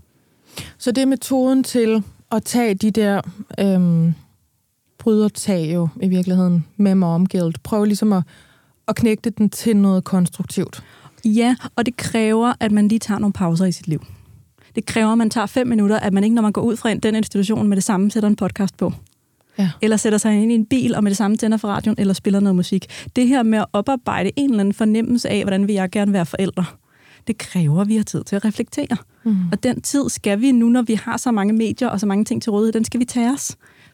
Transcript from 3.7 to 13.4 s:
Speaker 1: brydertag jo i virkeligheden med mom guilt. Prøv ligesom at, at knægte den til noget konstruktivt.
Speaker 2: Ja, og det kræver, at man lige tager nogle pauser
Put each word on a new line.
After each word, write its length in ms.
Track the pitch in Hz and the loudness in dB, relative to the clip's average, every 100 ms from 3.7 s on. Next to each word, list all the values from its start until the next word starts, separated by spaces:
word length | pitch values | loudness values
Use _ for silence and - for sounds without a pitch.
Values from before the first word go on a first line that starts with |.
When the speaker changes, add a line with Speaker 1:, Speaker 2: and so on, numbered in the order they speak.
| 190 175 165 165 160 - _ _ _ _ _ _ _ | 4 4 4 2 0 -6 _ _ _ _ _ _ _
Speaker 1:
brydertag 760 | 233 214 214 - - 185 160 | 0 2 2 -2 -4 -2 -2
jo 140 | 175 165 - | -2 -2 -2
i 60 | 190 | -2
virkeligheden 560 | 185 180 185 180 175 156 - | 0 0 2 2 2 0 0
med 180 | 202 | 2
mom 320 | 190 175 165 190 | 4 2 2 0
guilt. 360 | 190 170 160 | 0 -2 -4
Prøv 220 | - 220 | -4 0
ligesom 280 | 208 202 214 | 0 0 2
at, 100 | 190 - - _ _ _ _ - | 0 -2 -10 _ _ _ _ -6
at 80 | 214 | 0
knægte 340 | 226 214 233 | 0 0 -4
den 200 | - 208 | 0 -2
til 260 | - 226 208 | 0 0 2
noget 280 | 196 185 | 4 2
konstruktivt. 800 | - 190 175 - 185 - - - - - - _ | 0 0 0 -2 -8 -4 -6 -8 -20 -20 -20 _
Speaker 2:
Ja, 320 | 226 214 233 254 - - | 0 2 2 0 -2 -4
og 100 | 240 | -2
det 100 | - | -4
kræver, 560 | - 226 220 220 233 - | -4 -2 0 2 0 0
at 120 | 220 | 0
man 160 | 208 208 | 2 2
lige 100 | 226 | 0
tager 200 | - 202 | -2 -2
nogle 140 | 208 | -2
pauser 320 | 190 | -2